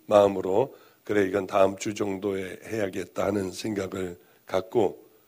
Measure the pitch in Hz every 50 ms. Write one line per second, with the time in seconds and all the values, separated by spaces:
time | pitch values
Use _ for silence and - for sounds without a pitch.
0 | _ - 107 104 101 101 98 92 90 92 95 110 135 135 - - - - _ _
1 | _ - 107 104 98 92 95 101 95 92 101 101 95 95 95 - - 113 104 104
2 | 104 101 95 95 101 101 98 95 95 90 90 - - - 107 113 101 95 90 95
3 | 87 - - 98 92 95 101 104 95 92 90 - - 110 104 98 95 92 95 95
4 | 92 87 87 - _ _ _ _ _ - - 92 - - - 120 101 82 - -
5 | - _ _ _ _